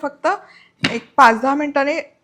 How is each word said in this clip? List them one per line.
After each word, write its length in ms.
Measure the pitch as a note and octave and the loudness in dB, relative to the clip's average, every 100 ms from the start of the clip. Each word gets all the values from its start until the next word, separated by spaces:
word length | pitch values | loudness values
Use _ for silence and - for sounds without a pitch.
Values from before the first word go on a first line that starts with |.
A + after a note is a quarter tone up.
फक्त 260 | C#4+ - D#4 G4+ - - _ _ | -8 -6 -6 -6 -10 -20 _ _
एक 300 | - A#3 - - | -6 -6 -4 4
पाच 240 | A#3+ A3+ | 4 4
दहा 140 | C4 C#4+ | 0 -2
मिनिटांनी 440 | D4 C#4+ C#4 D#4+ - _ | -2 -2 -2 -4 -8 _